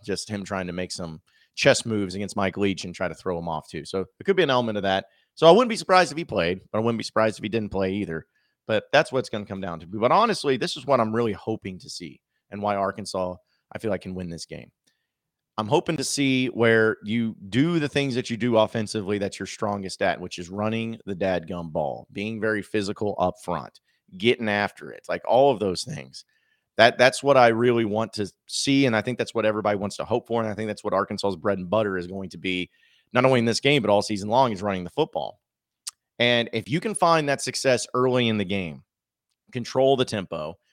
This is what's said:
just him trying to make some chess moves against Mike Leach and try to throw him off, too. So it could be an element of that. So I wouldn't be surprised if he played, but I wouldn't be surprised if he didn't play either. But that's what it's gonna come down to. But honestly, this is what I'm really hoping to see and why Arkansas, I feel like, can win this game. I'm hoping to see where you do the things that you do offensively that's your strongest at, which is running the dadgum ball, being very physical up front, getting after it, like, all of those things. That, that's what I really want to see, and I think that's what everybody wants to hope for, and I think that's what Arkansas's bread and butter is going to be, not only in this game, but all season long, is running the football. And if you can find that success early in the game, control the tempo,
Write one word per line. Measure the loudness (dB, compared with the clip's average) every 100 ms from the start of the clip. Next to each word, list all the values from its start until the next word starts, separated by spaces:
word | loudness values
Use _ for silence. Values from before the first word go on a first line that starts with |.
just | -8 -8 -6
him | -8
trying | -6 -6 -6
to |
make | -6 -8
some | -8 -10 -12 _ _ _
chess | 0 4 4 2
moves | -2 -4 -6
against | -8 -2
Mike | -2 0
Leach | -2 -2
and | -6
try | -6 -6
to |
throw | -6 -6 -6
him | -4
off, | -8 -8
too. | -12
So | -8 -8 -8 -8
it |
could | -2 0
be |
an | 2
element | 2 0 -2
of |
that. | 0 -2 -2 _ _ 6
So | 8
I |
wouldn't | 8 6
be | 0
surprised | 2 4 4
if | -2
he |
played, | -4 0 0 -2 -4
but | -2
I |
wouldn't | 0 0
be |
surprised | -2 0 0 0
if |
he | -4
didn't | -4 -2
play | -2 -2
either. | -2 -4 -6 -10 _ _ _ -4
But | -4 2
that's | 2 2
what | -2
it's | -4
gonna | -6 -8
come | -8
down | -8 -10
to. | -8
But | 0 2
honestly, | 4 2 0 0 0
this | -2 -6
is | 0
what | 2
I'm | 2
really | 0 -2
hoping | -4 -6 -8 -8 -12
to | -14
see | -14 -14 -16 _ _ -16
and | -6
why | -2 0
Arkansas, | -2 -4 -6 -4 -4 -8 _ _ _
I | -8
feel | -6
like, | -6
can | -6
win | -10 -10
this | -10
game. | -12 -16 -18 _ _ _ _ _ _ _ _ -8
I'm | 0
hoping | 0 0 -4
to |
see | -4 0 0 2 0
where | 2 4 4 4 0
you | -4 -2 -2 -6 -4
do | 0 2 2
the | 0
things | 0 0
that | -2 -4
you | -2
do | 2 4
offensively | 4 0 -4 -4 -2 -2
that's | -2 -6
your | -10
strongest | -6 -4 -4 -6 -2
at, | -2 -2
which | -6 -12
is | -10
running | -4 -2 -2 -6 -8
the | -8
dadgum | -4 0 -2 -4 -10 -6
ball, | -4 -4 -6 -12
being | -8 -8 -4
very | -2 -4
physical | -2 -4 -2 -4 -4 0
up | -2 -2
front, | -6 -6 -8 _ _ _ _ -2
getting | 0 2 0
after | 0 0 -4 -16
it, | -14 -6
like, | -6 2
all | 6 6
of | 4
those | 0 -4
things. | -6 -10 -14 -20 -20 _ _ _ _ 6
That, | 6 8
that's | 4 4
what | 4 8
I | 8
really | 6 2 2
want | 0 -2 -4
to | -4 -6 _ -10
see, | -4 0 4 4
and | 2
I |
think | 0 -2
that's | -4
what | 0
everybody | 0 2 0 -2
wants | -4 -6
to | -2
hope | -2 -2
for, | -2
and | -2
I |
think | -4 -6
that's | -6
what | -2
Arkansas's | -2 -2 -2 -4 -2
bread | -2 -2
and | 0
butter | 0 0 -2
is | -6
going | -10 -12
to | -8
be, | -4 -2 -4 _ _ _ _
not | 2 4
only | 4
in |
this | 2 2
game, | 2 2
but | 4
all | 2
season | 2 -4 0
long, | 2 2
is | 0
running | -4 -4
the | -4
football. | -2 -2 -2 -8 -12 _ _ _ _ -16 -16 _ 0
And | 2 2 0
if | -4 -4
you | -4
can | -2
find | 0 4 4 2
that | -2
success | -4 -2 2 2 0
early | 0 2 2 2
in | 0
the | 0
game, | -4 -6 -10 _ _ _ _ _ _ _
control | -10 -4 2 4 4
the | 0
tempo, | -4 -6 -8 -8 -12 _